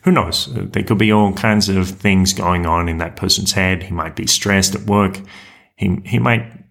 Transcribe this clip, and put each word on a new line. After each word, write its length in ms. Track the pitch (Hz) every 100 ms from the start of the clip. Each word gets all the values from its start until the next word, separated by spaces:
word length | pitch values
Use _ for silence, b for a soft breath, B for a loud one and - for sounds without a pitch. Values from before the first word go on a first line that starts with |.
Who 100 | 190
knows? 360 | 175 85 - -
There 300 | 120 95 104
could 160 | 98 101
be 140 | 110
all 200 | 107 101
kinds 360 | 95 113 107 98
of 200 | 95 90
things 440 | - 104 95 92
going 340 | - 87 90 85
on 220 | 85 85
in 100 | 82
that 180 | 82 -
person's 360 | 92 - 95
head. 300 | - 92 90
He 100 | 95
might 220 | 85 80
be 120 | - 98
stressed 480 | - 101 98 95
at 80 | 98
work. 380 | 104 101 98 95 B B B B B _
He, 240 | 104 90
he 140 | - -
might 320 | 123 113 - - -